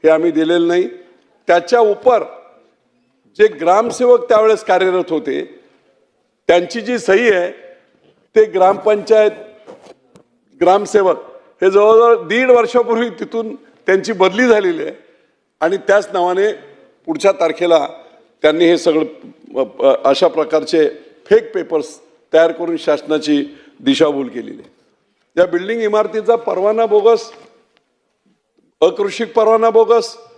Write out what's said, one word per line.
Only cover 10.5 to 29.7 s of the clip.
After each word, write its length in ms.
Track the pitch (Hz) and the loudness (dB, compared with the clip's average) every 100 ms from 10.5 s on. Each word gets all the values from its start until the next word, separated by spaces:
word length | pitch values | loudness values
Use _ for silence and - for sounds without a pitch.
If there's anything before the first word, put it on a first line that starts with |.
| _ | _
ग्रामसेवक 560 | 175 196 202 208 185 156 - - _ _ | 0 2 0 0 0 -2 -8 -20 _ _
हे 100 | 185 | 0
जवळजवळ 560 | 196 208 220 233 233 165 | 4 4 4 4 2 0
दीड 240 | 220 262 | -2 2
वर्षापूर्वी 580 | 240 220 247 233 226 233 | 2 2 -2 0 -2 -4
तिथून 460 | 170 208 226 220 190 | -8 -10 -8 -8 -12
त्यांची 580 | _ _ - 190 202 | _ _ -2 -2 -2
बदली 340 | 202 190 196 254 | 0 0 2 2
झालेली 360 | 214 190 160 | 2 0 -4
आहे 80 | 147 - _ _ _ _ _ _ | -8 -12 _ _ _ _ _ _
आणि 180 | 160 190 | -4 -4
त्याच 320 | 190 202 202 | 0 0 0
नावाने 400 | 185 175 180 208 - - _ _ _ - | -4 -2 0 -2 -4 -16 _ _ _ -8
पुढच्या 260 | 156 196 | 0 0
तारखेला 560 | 190 165 - 175 165 139 - - _ _ _ | 2 -2 -2 2 2 0 -10 -20 _ _ _
त्यांनी 240 | 151 160 170 | 0 2 2
हे 120 | 175 | 2
सगळं, 260 | 175 156 151 - - - - 123 | 0 0 -4 -10 -20 -20 -12 -8
अ, 80 | 131 - | -8 0
अ, 260 | 135 131 135 | 0 2 0
अशा 180 | 135 175 | 2 0
प्रकारचे 640 | 160 156 156 151 165 147 - - _ - | 0 -2 -4 0 0 0 -2 -20 _ 0
फेक 280 | 220 226 | 0 0
पेपर्स 460 | 185 165 160 - - _ _ _ | -10 -6 -6 -6 -16 _ _ _
तयार 180 | 160 165 | 2 2
करून 260 | 170 170 165 | -2 -6 -6
शासनाची 680 | - 147 143 151 - 143 - - _ _ | -2 -4 -2 -4 0 -2 -2 -14 _ _
दिशाभूल 480 | 139 135 156 139 123 | -4 0 0 0 -8
केलेली 340 | 120 110 - | -10 -14 -18
आहे. 80 | - _ _ _ _ _ _ 165 | -20 _ _ _ _ _ _ -2
या 80 | 180 | 0
बिल्डिंग 360 | 175 190 233 | -2 -4 -4
इमारतीचा 540 | 220 214 214 220 196 233 | -2 -2 -2 -4 -2 -2
परवाना 500 | 226 180 202 214 226 | -2 -2 -2 0 0
बोगस, 460 | 208 208 226 - - - _ _ _ _ _ _ _ _ _ _ _ _ _ | 2 2 0 -2 -20 -20 _ _ _ _ _ _ _ _ _ _ _ _ _
अकृषिक 520 | 170 190 202 - 226 | -2 0 -6 -6 -4
परवाना 360 | 233 220 226 | 0 2 2
बोगस 480 | 226 | 2